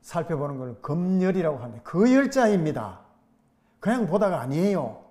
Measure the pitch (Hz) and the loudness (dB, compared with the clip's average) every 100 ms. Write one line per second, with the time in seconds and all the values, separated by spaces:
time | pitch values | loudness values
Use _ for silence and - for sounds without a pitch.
0 | - 175 156 160 143 139 127 113 - 156 | -6 -6 -4 -4 -6 -8 -10 -10 -6 -2
1 | 180 185 185 185 160 139 120 117 - 165 | 0 2 2 2 0 -2 -8 -14 -6 2
2 | 226 262 277 269 226 202 156 123 107 - | 6 6 4 2 2 2 0 -2 -8 -12
3 | - _ _ _ _ _ _ _ 190 247 | -20 _ _ _ _ _ _ _ -2 0
4 | 202 190 208 170 120 143 196 190 127 107 | 0 2 2 0 -2 0 0 0 -4 -10
5 | - | -20